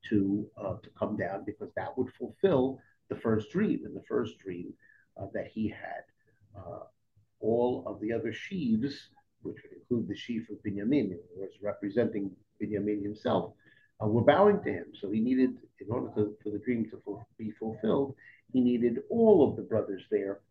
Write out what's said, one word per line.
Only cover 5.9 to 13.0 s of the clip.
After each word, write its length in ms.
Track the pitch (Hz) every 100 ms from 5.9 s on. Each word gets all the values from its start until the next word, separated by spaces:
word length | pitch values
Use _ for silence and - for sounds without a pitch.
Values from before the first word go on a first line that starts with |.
| - - _ _ _ _ 98
uh, 280 | 87 - - _ _ _ _ _
all 440 | 107 117 120 127 -
of 140 | 98
the 100 | 107 113
other 160 | 113
sheaves, 760 | 107 - 196 131 110 135 - - _ _ _
which 140 | - -
would 140 | - -
include 280 | - 120 92
the 140 | 101 -
sheaf 180 | 113 -
of 80 | 104
Binyamin, 460 | 107 98 104 143 107 85 - 95
was 160 | 95 -
representing 680 | 104 98 101 101 117 107 98 92 _ _
Binyamin 440 | 107 104 104 107